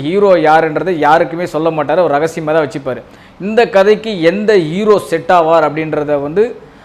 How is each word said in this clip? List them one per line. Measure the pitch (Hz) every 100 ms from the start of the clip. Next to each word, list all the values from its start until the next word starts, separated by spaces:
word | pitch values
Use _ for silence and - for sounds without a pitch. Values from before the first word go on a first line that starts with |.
ஹீரோ | 143 196 196 175
யாருன்றதை | 156 160 160 151 185 165
யாருக்குமே | 147 165 165 165 175
சொல்ல | 151 165
மாட்டாரு, | 156 139 165
ஒரு | 160
ரகசியமா | 143 160 170 151
தான் | 160 139
வச்சுப்பாரு. | 151 147 147 - - - -
இந்த | 190 220 208
கதைக்கு | 190 196 214 220 190
எந்த | 165 196 214 202
ஹீரோ | 156 180 214 196 -
செட் | 165 -
ஆவார் | 180 160 165 151
அப்படின்றத | 156 156 151 147 143
வந்து | 143 180 240 - - -